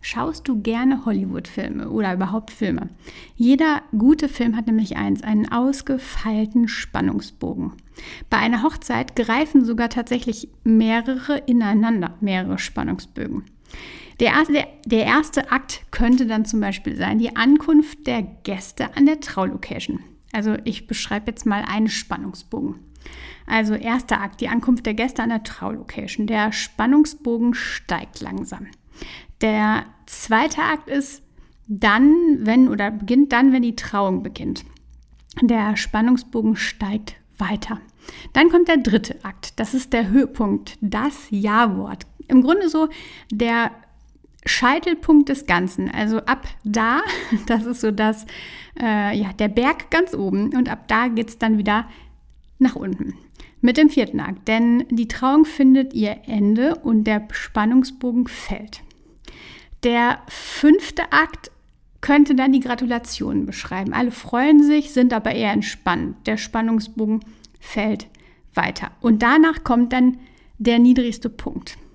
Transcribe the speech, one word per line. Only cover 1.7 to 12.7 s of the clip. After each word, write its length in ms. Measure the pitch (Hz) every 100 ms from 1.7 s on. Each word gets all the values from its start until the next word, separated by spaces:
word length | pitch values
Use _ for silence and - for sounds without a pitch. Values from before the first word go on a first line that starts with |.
| - -
oder 240 | 220 202
überhaupt 380 | 185 180 220 214
Filme? 400 | - 208 - - - - - - -
Jeder 460 | 240 269 311 294 - 220
gute 320 | 233 311 294
Film 280 | - 240 220
hat 100 | 226
nämlich 300 | 220 214 -
eins, 260 | 202 196
einen 280 | 214 214 214
ausgefeilten 1160 | 233 254 277 - 262 262 - 226 214 214 240 233
Spannungsbogen. 1040 | - - - - 208 - - 90 - - - - - - - -
Bei 80 | 202
einer 260 | 220 233
Hochzeit 540 | 269 - - 240 254 -
greifen 480 | 220 226 311 285
sogar 240 | 233 226 233
tatsächlich 600 | 247 240 247 247 220 - _
mehrere 760 | - 220 220 226 226 262 254 285 -
ineinander, 720 | 240 214 208 226 226 170 175
mehrere 380 | 208 185 185 180
Spannungsbögen. 840 | -